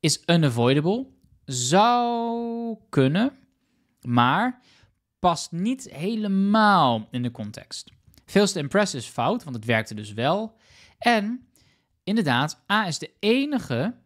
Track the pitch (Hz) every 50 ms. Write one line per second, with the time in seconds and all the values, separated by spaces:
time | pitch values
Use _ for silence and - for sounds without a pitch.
0 | - 160 - - _ - 170 170 160 143 117 120 117 123 135 147 151 170 202 247
1 | 269 - _ _ _ _ _ _ _ - 131 123 123 120 151 190 214 233 240 240
2 | 240 240 240 233 233 233 233 233 233 233 233 233 233 233 226 220 _ _ - 147
3 | 131 131 147 185 233 277 - _ _ _ _ _ _ _ _ _ _ _ _ _
4 | _ 123 120 123 120 123 139 180 226 254 247 _ _ _ _ _ _ _ _ _
5 | _ _ _ _ - 180 170 - - - - 165 185 226 262 - - - - 135
6 | 160 196 233 220 214 208 196 190 196 202 208 220 214 208 202 180 151 127 117 110
7 | 110 _ - 123 123 123 120 - 110 104 110 - - _ - - - - _ _
8 | _ _ _ _ _ - - 196 208 190 196 180 147 139 - 196 208 190 - 135
9 | 110 - - - 117 143 214 247 - 151 127 113 104 117 117 110 110 - 110 107
10 | 107 107 101 107 120 139 170 202 220 220 _ _ _ _ _ - - _ _ _
11 | - 247 240 220 202 214 240 254 - _ _ _ _ _ _ _ _ _ _ _
12 | _ - 202 233 196 147 120 120 139 160 - _ _ _ 202 214 220 180 147 -
13 | 160 - _ _ - 208 233 262 277 294 294 247 - - 127 117 135 214 240 _
14 | _